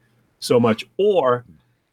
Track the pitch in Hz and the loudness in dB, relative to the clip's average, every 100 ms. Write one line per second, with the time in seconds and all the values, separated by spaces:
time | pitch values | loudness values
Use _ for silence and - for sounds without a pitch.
0 | _ _ _ _ - 127 117 110 - - | _ _ _ _ -2 2 2 -2 -6 -2
1 | 202 180 127 123 120 - _ _ _ | 0 0 0 -2 -6 -20 _ _ _